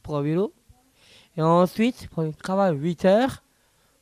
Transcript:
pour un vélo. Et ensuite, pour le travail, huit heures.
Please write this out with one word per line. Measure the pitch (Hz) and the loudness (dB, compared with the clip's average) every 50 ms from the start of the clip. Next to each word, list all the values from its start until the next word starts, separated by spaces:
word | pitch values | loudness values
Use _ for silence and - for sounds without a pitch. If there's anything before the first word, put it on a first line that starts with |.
pour | _ - 147 | _ -8 -6
un | 143 | -4
vélo. | 143 151 160 180 208 320 - _ _ _ _ _ _ _ _ _ _ _ - - _ _ _ | -2 -2 -2 -2 -2 -4 -6 _ _ _ _ _ _ _ _ _ _ _ -20 -20 _ _ _
Et | 160 | -2
ensuite, | 156 165 170 175 180 170 - - 220 254 - - - - | 0 2 4 4 2 2 0 -2 -2 -2 -2 -6 -14 -12
pour | - 165 | -8 -6
le | 160 156 | -6 -6
travail, | 147 - - - 190 196 196 185 151 | -8 -10 -8 -4 -2 0 0 0 -2
huit | 135 147 175 165 - - | -2 -4 -4 -4 0 2
heures. | 185 196 226 254 269 - - _ _ _ _ _ _ _ _ _ _ _ _ | 4 4 4 2 0 -4 -10 _ _ _ _ _ _ _ _ _ _ _ _